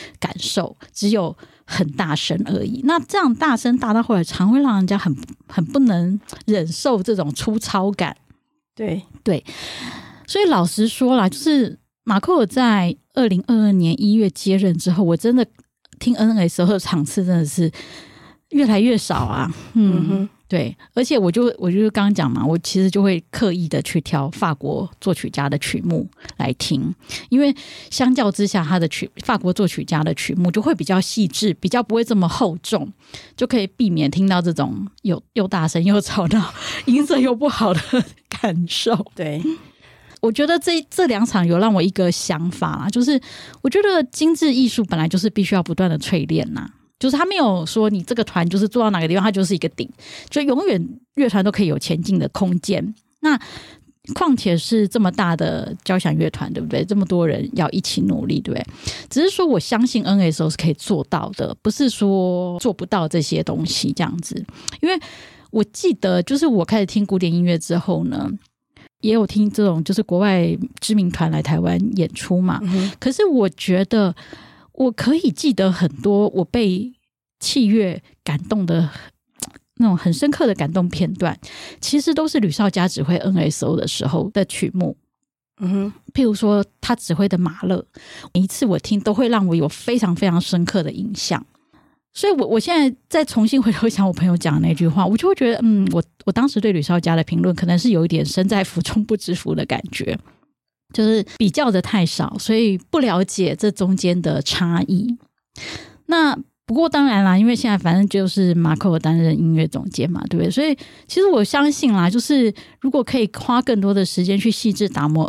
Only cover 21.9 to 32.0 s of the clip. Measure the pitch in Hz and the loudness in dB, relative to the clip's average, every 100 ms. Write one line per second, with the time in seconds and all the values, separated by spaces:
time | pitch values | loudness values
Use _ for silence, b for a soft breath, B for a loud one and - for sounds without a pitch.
21.9 | 208 202 196 147 120 123 165 - 190 190 | 2 2 2 0 0 0 -2 -2 0 2
22.9 | 196 196 180 - - 214 180 165 147 - | 2 2 0 -4 -4 -2 0 -2 -4 -2
23.9 | 175 - 147 139 - 180 143 139 156 196 | -4 -2 -2 -2 -2 -4 -2 -4 -4 -6
24.9 | - - 165 - - 143 147 - - 175 | -6 -4 -4 -4 -4 -4 -4 -4 -4 -2
25.9 | 165 190 B B - - 131 - 143 151 | -2 -4 B B -6 -6 -4 -4 -2 -4
26.9 | 180 B B B 254 285 285 B B B | -8 B B B 2 2 0 B B B
27.9 | - 254 254 214 190 202 202 156 180 165 | 0 2 2 2 0 0 0 0 0 0
28.9 | - - - - 226 180 180 185 - 147 | -2 -10 -8 -4 -2 0 0 0 -2 -4
29.9 | 160 156 156 - 185 180 175 240 277 147 | -2 -2 -2 -4 0 0 0 0 -2 0
30.9 | 185 185 - 196 - 214 170 185 240 233 | 0 0 -2 -2 0 -2 -2 -2 -2 0
31.9 | 226 | 0